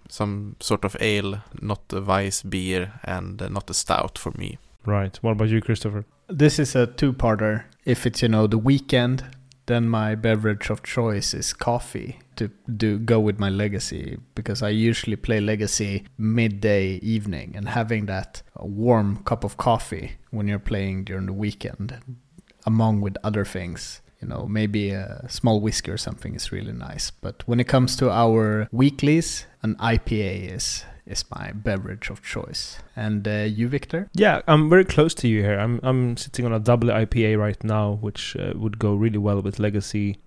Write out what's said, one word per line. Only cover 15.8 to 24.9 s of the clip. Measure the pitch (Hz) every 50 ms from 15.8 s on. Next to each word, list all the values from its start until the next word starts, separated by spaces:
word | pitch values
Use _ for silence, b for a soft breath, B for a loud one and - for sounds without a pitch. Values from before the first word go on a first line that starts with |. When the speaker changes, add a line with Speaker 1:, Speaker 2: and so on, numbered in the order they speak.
| 107 101 98 98 - - _
Speaker 3:
midday | - 110 110 113 120 113 110 101 101 107 107 104 101 95 95 95
evening, | 90 - 110 113 110 98 104 87 69 - - -
and | 104 101 -
having | 113 120 113 110 117 107 104
that | 101 95 95 98 - - - - - _
warm | - - 101 101 101 113 123 117 110 104 101 98 101 -
cup | - 117 110 -
of | 101 -
coffee | - - 123 113 107 - - - 87 - - - - - _
when | - 107 101
you're | 101 104
playing | 98 - - 113 101 98 98 95 95 95
during | 98 95 95 95
the | 95 95
weekend, | 98 104 104 - - - - - - 101 120 131 117 - 127 123 - _ _ _ - _ _ _ _ _
among | - 113 110 113 110 107 101
with | 101 101 98 - -
other | 110 104 104 101
things, | - - 92 90 87 87 - - - - - _ _ _ _
you | -
know, | - - - -
maybe | - 104 107 107 104 101 104 101
a | 98